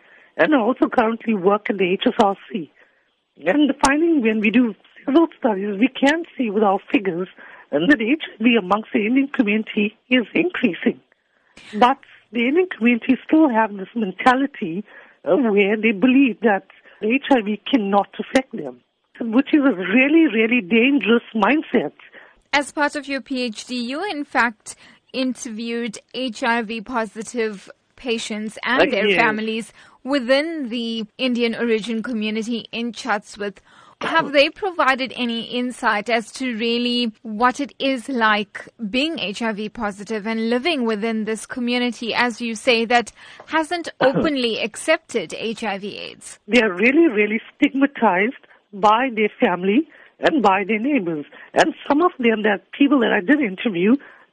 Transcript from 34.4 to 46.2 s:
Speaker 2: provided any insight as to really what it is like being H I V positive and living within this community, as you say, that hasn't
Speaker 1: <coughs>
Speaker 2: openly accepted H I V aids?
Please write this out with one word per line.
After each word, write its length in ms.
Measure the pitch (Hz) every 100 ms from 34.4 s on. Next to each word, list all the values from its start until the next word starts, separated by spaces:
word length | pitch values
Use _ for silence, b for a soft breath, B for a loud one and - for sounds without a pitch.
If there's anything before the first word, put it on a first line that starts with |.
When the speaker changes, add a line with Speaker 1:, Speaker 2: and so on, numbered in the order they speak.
| 311
Speaker 2:
provided 600 | - 392 339 262 262 254 -
any 240 | 240 233
insight 680 | - 247 254 - 233 208 208
as 220 | 233 214 -
to 160 | 254 220
really 560 | 233 240 240 240 233 -
what 360 | 220 214 247 247
it 140 | 277 -
is 300 | 269 262 254
like 580 | 247 220 208 214 - - - 214
being 300 | 254 311 320
H 220 | 185 196
I 100 | 226
V 160 | 202 214
positive 580 | - 208 196 202 220 208
and 240 | 226 226
living 360 | 247 320 294 226
within 400 | 208 226 220 214
this 200 | 220 -
community, 680 | 254 240 247 247 226 226
as 260 | - 247 214
you 160 | 233 220
say, 300 | 269 226 226
that 260 | 240 220 - B B B
hasn't 420 | 311 311 349 - -
Speaker 1:
<coughs> 40 |
Speaker 2:
openly 600 | 262 269 320 277 240 214
accepted 760 | 214 - - 339 - 226 160 -
H 240 | 220 214 220
I 120 | 196
V 200 | 202 98
aids? 420 | 82 -